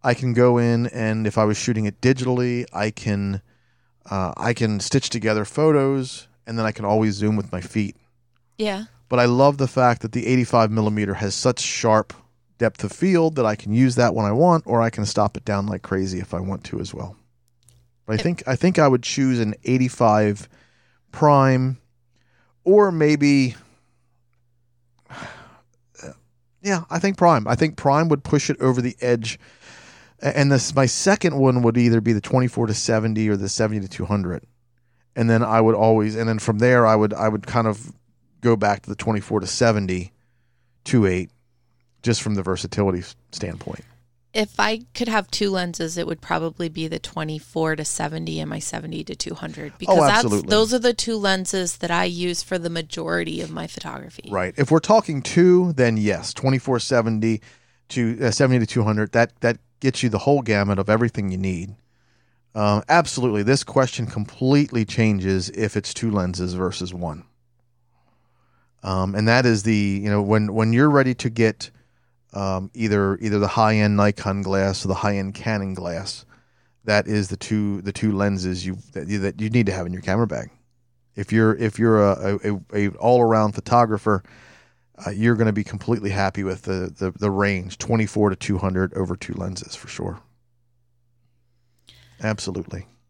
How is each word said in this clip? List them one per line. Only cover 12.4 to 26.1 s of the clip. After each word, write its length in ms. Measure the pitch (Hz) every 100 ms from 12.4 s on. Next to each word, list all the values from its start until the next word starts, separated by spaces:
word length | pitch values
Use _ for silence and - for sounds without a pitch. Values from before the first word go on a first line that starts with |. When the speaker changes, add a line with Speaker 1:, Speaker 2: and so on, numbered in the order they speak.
| _ _
Speaker 1:
depth 240 | 113 -
of 80 | 104
field 460 | - 185 175 160 151
that 80 | 113
I 80 |
can 180 | 107 101
use 220 | 113 131
that 180 | 123 120
when 140 | 101 104
I 60 |
want, 340 | 113 175 165 -
or 160 | 117
I 80 | 113
can 120 | 113
stop 320 | 104 - 104
it 80 | -
down 220 | - 101
like 160 | 101 92
crazy 380 | - 95 95 90
if 120 | 92
I 40 | 87
want 220 | 92 95
to 140 | - -
as 140 | -
well. 220 | - 95 - _ _ _ _ _ _ _ _
But 80 | -
I 20 | 110
Speaker 2:
It 20 |
Speaker 1:
think, 220 | 170 170
I 100 | -
think 220 | 127 180 175
I 100 | 147
would 140 | 127
choose 380 | - - 131 120
an 160 | 110 104
eighty-five 840 | - 127 127 - 113 107 107 101 - _ _ _ _ _ _
prime, 680 | - 151 143 135 127 131 127 _ _ _ _ _ _ _ _
or 280 | - 208 202
maybe, 640 | 165 151 151 143 139 127 - _ _ _ _ _ _ _ _ _ _ _ _ _ _ _
<sighs> 60 | - - - - _ _ _ _ - 69